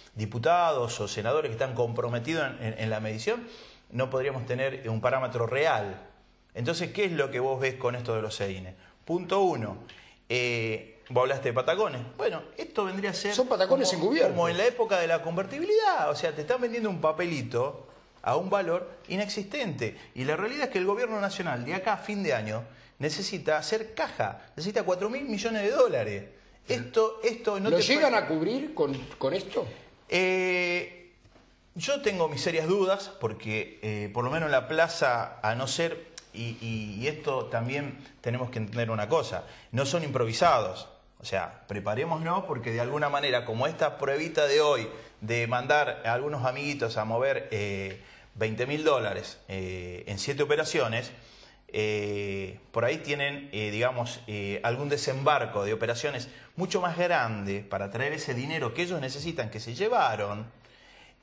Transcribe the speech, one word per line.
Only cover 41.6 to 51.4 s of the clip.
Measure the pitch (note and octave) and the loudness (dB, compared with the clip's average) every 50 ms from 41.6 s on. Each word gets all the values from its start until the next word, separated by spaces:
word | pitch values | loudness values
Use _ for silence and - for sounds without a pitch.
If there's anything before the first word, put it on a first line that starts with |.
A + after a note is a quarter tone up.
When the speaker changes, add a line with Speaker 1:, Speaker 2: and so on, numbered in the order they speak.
| - - | -12 -8
Speaker 1:
preparémonos | G2+ G2+ G2 G2+ G#2+ B2+ D#3 E3 E3 D#3+ E3 E3 F3 - F#3 | -6 -4 -2 -2 0 0 0 0 -2 -2 0 0 0 0 0
porque | F3+ D3+ B2 A2+ A#2+ | -2 -4 -4 -2 -2
de | A2+ A#2+ | -2 0
alguna | A#2+ B2+ C#3 D3+ D3+ C#3+ | 0 0 0 0 2 2
manera, | C#3+ C#3+ C#3+ C#3+ B2 B2 A#2+ | 2 2 2 2 2 2 0
como | A#2 A2 A#2 C3 D#3 | 0 0 0 0 0
esta | E3 D#3+ E3 D3 - - | 2 2 0 0 2 0
pruebita | C#3+ C3+ C#3 D3 D#3+ E3+ D#3+ D#3 D3 C#3 | 0 0 0 0 -2 0 2 4 4 6
de | C#3+ D3+ | 8 8
hoy, | D3+ D3 C#3+ B2 A2 A2 - - - - - - | 8 6 6 4 2 -2 -8 -12 -16 -18 -14 -10
de | G#2+ G#2+ A#2 A#2+ A#2 A#2 | -4 -2 0 0 2 2
mandar | B2+ B2 C#3 C#3+ D3 D3+ D3 B2 - - - | 0 0 2 4 4 4 4 2 0 -2 0
a | A2+ A#2 | 0 0
algunos | B2 C3+ D3 D3+ C#3 B2 | 0 0 -2 -2 -2 0
amiguitos | B2+ B2+ C#3+ C#3+ C#3+ C#3+ C#3+ A#2 A2+ A2 A2+ | -2 -2 -2 -4 -4 -2 -2 -2 -2 0 -2
a | G#2+ | -2
mover, | A2 A2+ A#2+ B2+ C#3 C3+ B2 - - | 0 2 2 2 2 2 0 -2 -4
eh, | A2 G2+ G#2 G2+ G2 G2 G2 F#2+ F#2+ - - - - - - - - | -4 -2 -2 -2 -2 -4 -4 -6 -8 -10 -14 -20 -20 -20 -20 -20 -4
veinte | G#2+ A2 A2 A2 A2+ B2 C3+ | -2 -2 0 0 0 -2 -2
mil | D3 D3+ D#3 | -2 2 4
dólares, | D#3 C#3+ B2+ A2 G#2 G2 F#2+ F2 - - - - - | 4 4 4 2 0 -2 -4 -6 -8 -12 -16 -12 -8
eh, | G2 F#2+ F#2 F#2 F#2 F2+ F2+ F2+ F2+ F2+ - | -6 -6 -4 -4 -6 -6 -8 -8 -10 -10 -10
en | - G2+ F#2 | -8 -8 -6
siete | - C#3 C#3 C#3+ D3 | -4 -4 -2 0 2
operaciones, | C#3 D3 D3+ D#3 D#3 - D#3+ B2+ A2+ A2 A#2+ B2 - - - - - - - | 2 2 2 2 0 0 0 0 2 0 -2 -4 -6 -10 -16 -20 -20 -20 -20